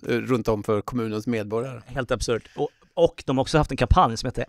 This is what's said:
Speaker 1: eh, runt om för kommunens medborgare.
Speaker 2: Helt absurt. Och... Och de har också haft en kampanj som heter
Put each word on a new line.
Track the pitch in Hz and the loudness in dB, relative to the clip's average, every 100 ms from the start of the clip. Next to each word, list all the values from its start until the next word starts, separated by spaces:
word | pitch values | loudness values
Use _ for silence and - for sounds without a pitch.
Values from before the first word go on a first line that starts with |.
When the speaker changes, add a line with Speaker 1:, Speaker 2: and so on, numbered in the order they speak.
| - | -2
Speaker 1:
eh, | 120 | -2
runt | 110 127 107 | 0 0 0
om | 107 | -2
för | 101 107 | 0 -2
kommunens | - 123 113 107 107 | -2 -4 -4 -4 -2
medborgare. | 113 104 110 131 120 110 | -4 -2 -6 -6 -12 -10
Speaker 2:
Helt | 139 123 | -8 -4
absurt. | 120 - 113 - - | -4 -2 -2 -4 -6
Och... | 147 - _ | -6 -6 _
Och | - 170 - - | 2 2 2 -2
de | 131 | 0
har | |
också | 131 156 | 2 2
haft | 147 | 2
en | 135 | 0
kampanj | 123 - 151 113 | 4 6 6 2
som | 131 | -6
heter | 117 | -6